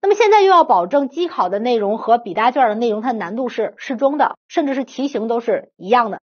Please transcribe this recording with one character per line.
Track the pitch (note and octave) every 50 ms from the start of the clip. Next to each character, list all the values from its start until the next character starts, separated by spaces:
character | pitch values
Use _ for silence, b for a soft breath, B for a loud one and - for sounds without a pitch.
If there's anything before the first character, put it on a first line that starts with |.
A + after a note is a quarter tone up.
那 | - G4
么 | G#4
现 | G#4 A#4+ G#4+
在 | G#4 G#4+
又 | G4+ F#4+
要 | F#4+ E4+ D#4+
保 | - A3+ F#3 F3 F#3+
证 | A#3 C#4+ C#4+ B3+
机 | - D#4+ F4 E4+
考 | - - G3+ F#3
的 | G3 G#3
内 | A3 B3 B3 A3+
容 | G#3 G3 G#3+ A3+
和 | - - A3+ A#3+
笔 | A#3 G#3 F3
答 | G#3+ G#3+ B3
卷 | B3 D4 C4
儿 | A3+
的 | G#3
内 | G#3+ A#3+ A#3+
容 | G#3 G#3+
它 | A3 C4
难 | B3 A3 F#3+ E3+ G3
度 | A#3 C4+ A#3+
是 | A#3 - A3 - - _
适 | - - C4+
中 | A3 C#4 C4+ C#4+ D4+
的， | C#4 - - _ _ _
甚 | - - D#4+
至 | C#4 C4+
是 | B3+ C4+
题 | - - - C4 C#4
型 | C#4 A#3+ A3 A3+
都 | A#3 A#3
是 | A#3 A#3+ G#3 D3+ - - _
一 | _ E3 F3+
样 | A3 B3 A#3 G#3+
的， | F#3+ - _ _